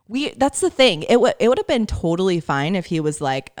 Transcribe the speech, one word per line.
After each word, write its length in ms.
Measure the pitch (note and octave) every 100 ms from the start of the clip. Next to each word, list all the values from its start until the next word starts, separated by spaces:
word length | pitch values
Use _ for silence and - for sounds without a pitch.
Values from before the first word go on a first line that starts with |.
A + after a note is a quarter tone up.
| -
We, 220 | B3 D4
that's 300 | - C#4 -
the 100 | F4+
thing. 340 | - B3+ D#3
It 160 | - A#3+
wa-, 120 | - -
it 100 | A3
would 80 | C4
have 100 | G#4+
been 180 | C4 G#3+
totally 540 | - E3+ E3+ F#3+ E3+
fine 340 | - C#3 D3+
if 120 | F#3+ -
he 120 | D#3+
was 220 | D3+ D3
like, 320 | C#3+ C3 - -